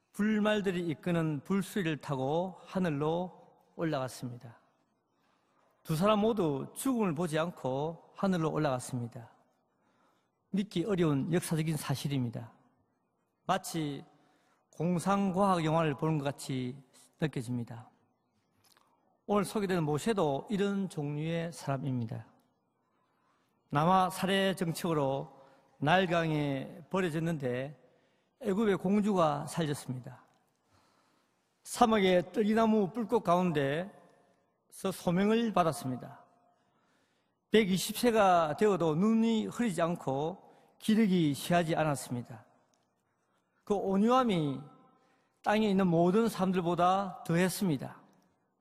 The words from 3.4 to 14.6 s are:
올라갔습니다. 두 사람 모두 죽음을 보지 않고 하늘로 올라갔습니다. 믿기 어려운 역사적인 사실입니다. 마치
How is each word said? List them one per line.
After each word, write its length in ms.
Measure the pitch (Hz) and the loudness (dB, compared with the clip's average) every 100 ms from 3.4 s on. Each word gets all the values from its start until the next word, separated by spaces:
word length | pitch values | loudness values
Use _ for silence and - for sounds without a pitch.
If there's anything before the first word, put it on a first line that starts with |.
| - _ _ - | -20 _ _ -6
올라갔습니다. 800 | 165 143 131 - 127 120 117 - _ _ _ _ _ _ _ _ _ _ _ _ | -2 -2 -4 -8 -10 -12 -16 -20 _ _ _ _ _ _ _ _ _ _ _ _
두 120 | - 156 | -6 0
사람 220 | 202 214 | 4 4
모두 520 | 220 226 165 135 143 | 2 2 0 0 -6
죽음을 400 | - 269 240 196 | -4 -2 0 0
보지 240 | 151 175 156 | 0 -2 -2
않고 760 | 170 - 131 131 156 165 - - | -2 -4 -4 -2 -4 -8 -16 -4
하늘로 340 | 196 180 160 | 0 2 0
올라갔습니다. 800 | 151 151 127 - 127 117 120 113 _ _ _ _ _ _ _ _ _ _ _ _ | 0 0 0 -4 -8 -8 -12 -20 _ _ _ _ _ _ _ _ _ _ _ _
믿기 340 | 190 202 175 | -4 -4 -2
어려운 480 | 214 185 165 139 135 | -2 2 2 2 0
역사적인 440 | 175 - 156 160 151 | -2 0 -2 -2 -2
사실입니다. 760 | - 135 147 139 120 120 113 - _ _ _ _ _ _ _ _ - | -4 -4 -2 -2 -2 -6 -12 -18 _ _ _ _ _ _ _ _ -4
마치 580 | 190 - 165 151 139 - _ _ _ _ _ | -4 -4 -6 -4 -6 -12 _ _ _ _ _